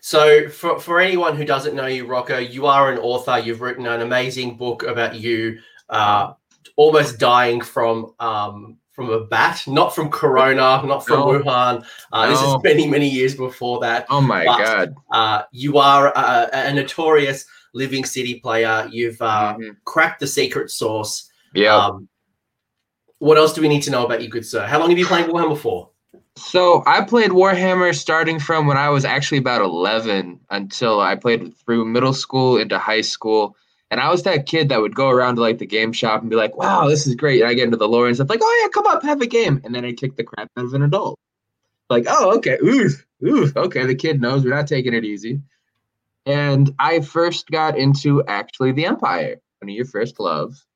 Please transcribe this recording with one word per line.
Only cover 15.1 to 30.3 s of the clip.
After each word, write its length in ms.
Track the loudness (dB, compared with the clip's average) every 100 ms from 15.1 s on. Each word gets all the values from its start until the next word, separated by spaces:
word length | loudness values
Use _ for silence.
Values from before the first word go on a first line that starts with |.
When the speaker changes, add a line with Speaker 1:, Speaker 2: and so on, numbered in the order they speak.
Speaker 1:
uh, 320 | 0 0 0 -6
you 260 | -8 0 4
are 300 | 6 6 4
a, 360 | 2 2 2 0
a 200 | -2 -2
notorious 720 | -2 -4 -2 2 4 2 -4 -12 -20 _
Living 320 | -8 -6 -4
City 360 | -6 -6 -8 -8
player. 460 | -4 -2 0 0 -4
You've, 280 | -4 -6 -4
uh, 320 | -2 0 -2
Speaker 2:
Mm-hmm. 160 | -4 -14 -16 -6
Speaker 1:
cracked 340 | 0 0 -2
the 60 | -6
secret 440 | -2 -2 -4 -8
sauce. 600 | -6 -4 -4 -6 -10 -14 _ _
Speaker 2:
Yeah. 200 | 0 4 4
Speaker 1:
Um, 320 | 2 -4 -18 _ _ _ _ _ _ _ _ _ _ _
what 180 | 4 6
else 160 | 6
do 80 | 4
we 60 | 0
need 140 | 2
to 60 | 0
know 140 | -2
about 160 | -2 -4
you, 80 | -4
good 160 | -10
sir? 220 | -6 -6 -2
How 120 | 0
long 100 | 4
have 80 | 2
you 80 | 2
played 200 | 0 0
Warhammer 300 | 0 0 -2
for? 320 | -4 -6 -8 _ _ -20 _ -20
Speaker 2:
So 460 | -2 2 6 6
I 180 | 6 2
played 260 | 4 2 4
Warhammer 640 | 4 4 4 2 2 2
starting 460 | 0 0 0 0 -2
from 260 | -2 0 2
when 100 | 2
I 120 | 2
was 160 | 0
actually 340 | 0 -2 0 -2
about 240 | 0 0
eleven 800 | 0 0 0 0 -2 -4 -4